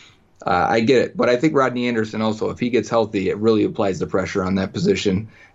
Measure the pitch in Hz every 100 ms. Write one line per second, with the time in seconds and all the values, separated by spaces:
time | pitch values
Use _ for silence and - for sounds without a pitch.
0 | - _ _ - - 90 - 113 113 123
1 | 92 - 120 123 160 131 131 123 123 117
2 | 110 113 110 107 101 95 123 120 104 117
3 | 110 107 90 95 110 110 101 82 101 90
4 | 90 98 90 101 92 95 95 - 95 95
5 | 104 95 110 - -